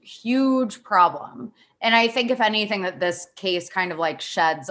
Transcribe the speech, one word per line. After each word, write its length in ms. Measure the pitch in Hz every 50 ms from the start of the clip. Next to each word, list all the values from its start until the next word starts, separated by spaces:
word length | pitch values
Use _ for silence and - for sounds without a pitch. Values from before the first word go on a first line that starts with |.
| _
huge 800 | - - - - 226 247 262 269 269 262 262 254 208 - - -
problem. 680 | - 208 185 180 170 - - - - - - 247 - - _ _ _ _ -
And 140 | - 226 226
I 140 | 233 233 226
think 240 | 233 254 240 240 254
if 80 | 247
anything 420 | 226 214 214 214 208 202 214 196 185
that 160 | 185 175 139
this 300 | 180 175 170 175 - - _
case 340 | - 196 185 180 175 170 -
kind 220 | - 190 180 180 165
of, 60 | 156
like, 220 | 165 160 151 -
sheds 480 | - - - 180 165 160 160 156 131 -